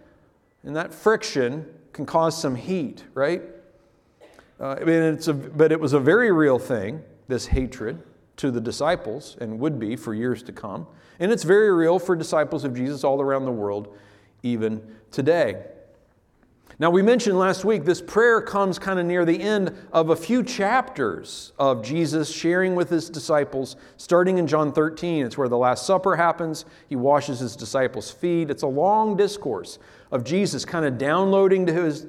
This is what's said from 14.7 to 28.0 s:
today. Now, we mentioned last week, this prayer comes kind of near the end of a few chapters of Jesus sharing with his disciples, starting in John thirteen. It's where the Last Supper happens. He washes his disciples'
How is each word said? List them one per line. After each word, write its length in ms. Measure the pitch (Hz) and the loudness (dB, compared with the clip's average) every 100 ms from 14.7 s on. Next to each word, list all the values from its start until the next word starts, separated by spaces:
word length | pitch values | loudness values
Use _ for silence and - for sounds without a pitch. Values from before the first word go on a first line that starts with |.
| 110 - - _ | -4 -10 -20 _
today. 520 | - 139 170 123 95 - - - _ _ _ _ _ _ _ _ - | -2 2 2 2 -2 -12 -20 -20 _ _ _ _ _ _ _ _ -2
Now, 100 | 160 | 2
we 140 | 180 | 4
mentioned 340 | 208 240 214 185 | 6 4 2 2
last 260 | 185 185 | 2 2
week, 220 | 202 202 151 | 0 0 0
this 160 | 175 | -2
prayer 400 | - 208 240 220 | 0 4 6 4
comes 380 | 220 202 196 165 | 2 -2 0 -2
kind 200 | 196 185 | -2 -2
of 60 | 175 | 0
near 180 | 180 | 2
the 160 | 170 175 | 2 2
end 320 | 202 214 180 - - | 0 0 0 -4 -2
of 160 | 165 160 | 0 2
a 60 | 160 | 0
few 260 | - 247 | 2 0
chapters 1120 | 196 - 196 254 254 - 110 80 - - - - | 0 -2 0 0 -2 -4 -4 -4 -10 -16 -16 0
of 240 | 139 123 | 0 0
Jesus 480 | 110 160 151 156 151 | -2 -2 0 0 -4
sharing 420 | - 165 180 185 | -2 0 2 2
with 160 | 180 170 | 0 0
his 180 | 165 160 | -2 -4
disciples, 680 | 151 - 151 143 135 131 - - - | -12 0 0 0 -4 -8 -12 -20 -20
starting 420 | - 175 180 185 | 2 4 4 2
in 80 | 156 | 2
John 240 | 156 147 | 2 2
thirteen. 520 | 156 156 156 175 160 | 2 0 -2 -4 -2
It's 140 | 120 143 | -2 -2
where 120 | 127 | 0
the 100 | 120 | 2
Last 260 | 127 120 - | 2 0 0
Supper 300 | 185 190 165 | 2 2 2
happens. 500 | 170 160 165 151 - - - | 2 0 -6 -8 -12 -20 -8
He 60 | 135 | -2
washes 440 | 131 143 143 123 | 2 2 0 -6
his 160 | 123 - | -6 -8
disciples' 540 | 110 135 127 110 | -4 -2 0 -2